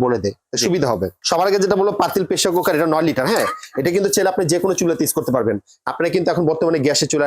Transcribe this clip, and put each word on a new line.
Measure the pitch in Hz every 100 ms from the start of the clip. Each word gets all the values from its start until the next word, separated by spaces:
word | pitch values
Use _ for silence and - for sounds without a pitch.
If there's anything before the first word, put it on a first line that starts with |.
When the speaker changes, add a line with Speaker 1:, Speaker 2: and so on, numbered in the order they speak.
Speaker 1:
বলে | 123 117
দিই, | 98 104 _
তো | 131
Speaker 2:
জি। |
Speaker 1:
সুবিধা | 214 175 139
হবে। | 107 92 - -
সবার | 165 190
আগে | 202
যেটা | 190 196
বলবো | 202 202
পাতিল | 175 - 180
প্রেসার | 185 202 175
কুকার, | 180 156
এটা | 165
নয় | 156 160
লিটার, | 127 131
হ্যাঁ? | 226 107 - - -
এটা | 156 180
কিন্তু | 202
চাইলে | - 190
আপনি | 185 175
যে | 175
কোনো | 190 180
চুলাতে | 170 156
ইউজ | 156 -
করতে | 131 127
পারবেন। | 110 101 - _ -
আপনারা | 131 165
কিন্তু | 185 170
এখন | 170 160
বর্তমানে | 160 170 160 135
গ্যাসের | 143 147
চুলা, | 151